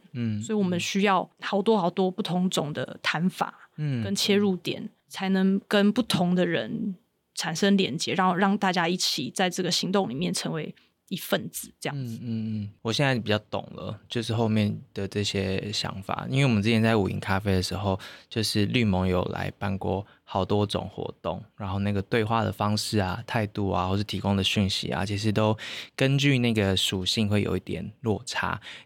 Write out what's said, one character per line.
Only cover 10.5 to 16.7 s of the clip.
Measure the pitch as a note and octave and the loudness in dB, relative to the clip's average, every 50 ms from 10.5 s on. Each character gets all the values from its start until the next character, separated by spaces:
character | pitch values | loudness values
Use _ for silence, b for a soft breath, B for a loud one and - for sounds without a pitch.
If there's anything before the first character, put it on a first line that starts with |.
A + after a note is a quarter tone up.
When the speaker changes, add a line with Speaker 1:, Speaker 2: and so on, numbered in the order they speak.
| D#3+ | -4
Speaker 2:
为 | D#3+ - - - b b b b _ _ - | -6 -6 -8 -12 b b b b _ _ -10
一 | G3 | -10
份 | D#3+ - - - F#3+ A2 C3+ | -10 -6 -4 -4 -4 -4 -6
子 | - - - - - _ | -10 -12 -14 -14 -14 _
这 | - D3 | -8 -6
样 | C#3+ C#3 C3 | -6 -6 -6
子。 | A#2+ A2+ A2+ A2 | -6 -8 -8 -6
Speaker 1:
嗯， | |
嗯， | A#2+ A2+ A2+ A2 A2 A2 G#2+ G2+ | -6 -4 -4 -4 -4 -4 -4 -6
嗯。 | G2+ - _ - | -8 -10 _ -4
我 | A#2 G#2+ | -2 0
现 | - D3 | 2 2
在 | C3+ C3 A#2+ | 2 2 0
比 | F#2 G2+ | 0 0
较 | G#2 G#2+ - _ | 0 0 -2 _
懂 | - - - - - | -8 -8 -8 -8 -12
了， | - - F#2+ G#2+ - - - | -12 -10 -10 -10 -12 -10 -6
就 | - A#2+ A2 | -6 -4 -2
是 | A#2 A2+ | -2 0
后 | A#2 A#2 A2 | 2 2 2
面 | A2 G#2+ G#2+ G#2 G#2+ G#2+ - - - | 4 4 2 2 0 -4 -8 -12 -8
的 | - G2 F#2+ | -6 -6 -4
这 | - G#2 G#2 | -2 -2 -2
些 | - - G2+ F#2+ F#2+ F#2+ F#2+ - G#2 G#2 | 0 0 -2 0 0 -2 -2 -4 -4 -4
想 | - - - - G2 F#2+ | -4 -4 -6 -6 -8 -6
法。 | - - - - A#2 | -6 -6 -4 -4 -2
因 | C3 C3+ | 0 2
为 | C#3+ | 2
我 | C3+ | 4
们 | A#2 G#2 G2 | 4 4 4
之 | |
前 | A2+ | 4